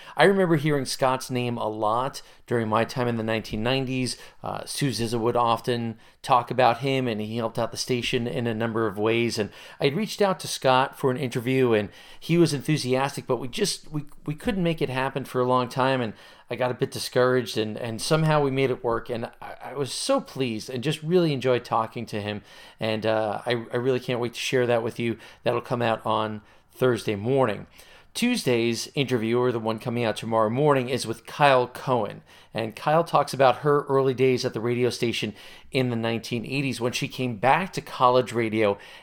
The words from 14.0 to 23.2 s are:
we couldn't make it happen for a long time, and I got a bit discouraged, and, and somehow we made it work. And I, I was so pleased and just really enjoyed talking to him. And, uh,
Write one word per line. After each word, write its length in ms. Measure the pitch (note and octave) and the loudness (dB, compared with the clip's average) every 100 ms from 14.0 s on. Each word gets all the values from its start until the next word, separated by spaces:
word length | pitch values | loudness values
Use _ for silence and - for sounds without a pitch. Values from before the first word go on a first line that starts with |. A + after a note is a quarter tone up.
| C#3+ - - | -8 -10 -8
we 100 | D3+ | -4
couldn't 280 | - F#3+ | -2 0
make 180 | E3+ D#3+ | 0 0
it 80 | C#3 | -2
happen 360 | B2+ C3+ C#3 B2+ | -2 -2 -4 -4
for 160 | B2+ | 0
a 40 | B2 | 2
long 240 | B2+ B2 | 2 0
time, 320 | C3+ C3 C3 | 0 0 2
and 120 | A#2 - - - - | -2 -6 -16 -20 -10
I 60 | A#2+ | -4
got 160 | B2+ | -2
a 40 | A#2 | -2
bit 140 | C3+ | -4
discouraged, 680 | A2 - C3 B2+ B2+ A#2 - | -4 -2 2 4 4 0 -2
and, 200 | A2 G#2+ | -4 -4
and 240 | A#2+ A2 | -8 -6
somehow 400 | - D#3+ D#3 D3+ | 0 2 4 4
we 80 | C#3+ | 2
made 220 | C3 C3+ | 2 0
it 120 | B2 | 0
work. 260 | B2 A2+ A2 | -2 -2 -4
And 160 | A#2 A#2 - | -6 -8 -10
I, 160 | A#2 - - | -16 -14 -12
I 80 | |
was 200 | C3 C3 | -8 -6
so 260 | - - C4+ | -4 0 0
pleased 500 | - - C3 G#2+ - | 0 -4 -4 -4 -6
and 140 | - | -4
just 200 | B2 D3+ | -4 -4
really 280 | D3+ F3+ E3+ | 2 4 4
enjoyed 320 | C3+ B2+ B2 | 2 2 0
talking 440 | A#2+ A2+ A2 B2 A2+ | 2 0 0 -4 -8
to 140 | A2 | -6
him. 200 | G#2 G#2 - - - - | -6 -6 -10 -20 -20 -6
And, 260 | A2 A2 G#2+ | -4 -2 0
uh, 360 | A2 | 0